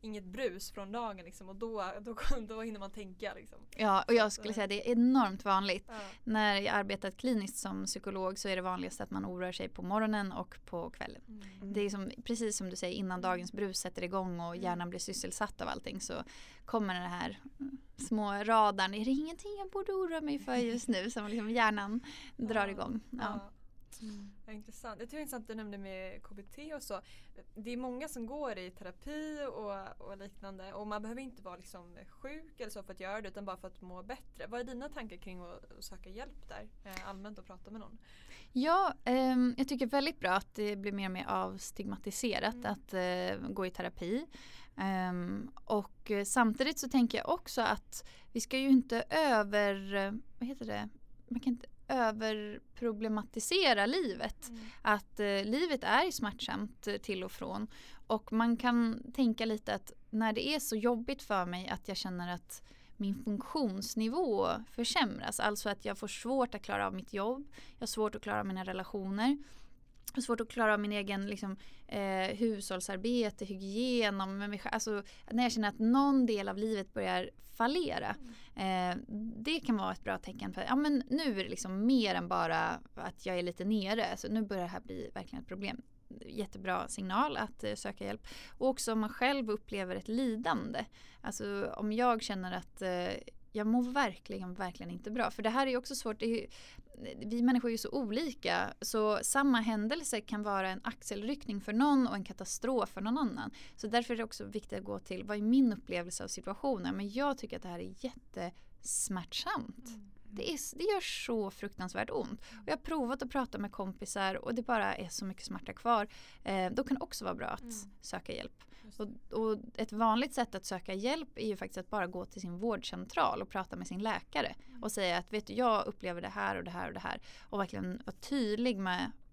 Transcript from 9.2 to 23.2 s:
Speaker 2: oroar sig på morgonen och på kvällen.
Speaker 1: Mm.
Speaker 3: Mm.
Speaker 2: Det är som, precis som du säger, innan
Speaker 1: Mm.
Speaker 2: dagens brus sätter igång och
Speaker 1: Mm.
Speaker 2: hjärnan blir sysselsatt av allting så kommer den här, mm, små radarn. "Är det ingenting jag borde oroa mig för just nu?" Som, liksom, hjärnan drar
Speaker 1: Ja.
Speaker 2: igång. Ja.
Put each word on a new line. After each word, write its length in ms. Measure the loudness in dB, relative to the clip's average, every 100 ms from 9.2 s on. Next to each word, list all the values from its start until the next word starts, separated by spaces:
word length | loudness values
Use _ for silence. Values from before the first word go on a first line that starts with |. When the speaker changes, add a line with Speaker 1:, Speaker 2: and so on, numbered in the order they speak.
| -4
Speaker 2:
oroar 260 | -2 -4
sig 180 | -2 -6
på 120 | -6
morgonen 500 | 0 2 4 2 0
och 260 | -4 -8 -10 -8
på 240 | -6 -6
kvällen. 320 | -8 -10 -10 -14
Speaker 1:
Mm. 140 | -14 -14 -12
Speaker 3:
Mm. 120 | -6
Speaker 2:
Det 80 | -2
är 80 | 0
som, 220 | -2 -6 -8
precis 340 | -4 0 0 0
som 120 | -4
du 60 | -4
säger, 180 | -4 -2
innan 240 | -2 0
Speaker 1:
Mm. 20 |
Speaker 2:
dagens 320 | 0 0 -2
brus 240 | -4 -2 -2
sätter 240 | -4 -4
igång 360 | -2 -2 -2 -2
och 160 | -4 -2
Speaker 1:
Mm. 80 |
Speaker 2:
hjärnan 260 | -2 0 -2
blir 100 | -4
sysselsatt 640 | -4 -4 -6 -2 -4 -2
av 60 | -4
allting 340 | -4 -6 -8
så 120 | -4 -6 -6 -14 -18 -18 -2
kommer 280 | 0 0
den 100 | -2
här, 360 | -4 -4 -6 -6 -14 -10
mm, 180 | -10 -10 -14 -12
små 340 | -2 0 2
radarn. 600 | 0 6 8 8 8 2
"Är 120 | 2 2
det 60 |
ingenting 400 | 2 2 -4 -8 -8
jag 100 | -4
borde 220 | -4 0
oroa 300 | 0 2 0
mig 180 | 0 -2
för 160 | 2 2
just 320 | 2 0 2
nu?" 220 | 2 2
Som, 160 | -2 -2
liksom, 220 | -2 0
hjärnan 520 | 4 4 4 -2 -4 -4 -14 -14 -6
drar 240 | 0 2 2
Speaker 1:
Ja. 40 |
Speaker 2:
igång. 280 | 0 -2 -4 -6
Ja. 80 | -6